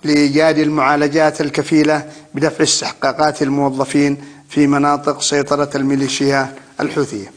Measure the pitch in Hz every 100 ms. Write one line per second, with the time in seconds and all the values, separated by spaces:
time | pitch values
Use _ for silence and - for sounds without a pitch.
0 | 151 147 147 143 160 156 151 151 131 147
1 | 147 156 156 147 147 151 139 156 151 151
2 | 143 - - - 151 - 156 - - -
3 | 139 131 151 151 139 139 139 131 135 147
4 | 143 143 - - - - 143 143 143 143
5 | 143 143 - 143 139 143 143 139 135 139
6 | 135 - 139 139 135 - - - 147 -
7 | 139 107 95